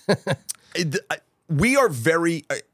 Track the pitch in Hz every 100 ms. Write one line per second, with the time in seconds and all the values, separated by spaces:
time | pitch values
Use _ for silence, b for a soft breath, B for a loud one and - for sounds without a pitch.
0 | - - - - - - _ 165 165 -
1 | - - _ _ - 147 220 277 233 127
2 | 123 165 170 165 - 127 -